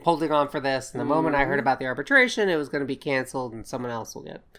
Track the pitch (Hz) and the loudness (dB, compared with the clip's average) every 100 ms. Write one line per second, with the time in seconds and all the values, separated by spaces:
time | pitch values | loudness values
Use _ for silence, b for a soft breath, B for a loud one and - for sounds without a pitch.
0 | 170 160 156 151 143 156 135 135 127 123 | 0 2 2 2 2 0 0 -2 -2 -6
1 | 123 151 160 143 135 139 135 127 131 123 | 0 2 2 2 2 2 2 0 -2 -4
2 | - 277 247 233 202 160 139 147 135 135 | 2 4 4 2 2 2 0 -4 -4 -4
3 | 151 135 127 135 127 110 107 127 123 117 | 0 0 0 -4 -6 -8 -10 -8 -6 -6
4 | 107 - - - - | -8 -12 -14 -16 -18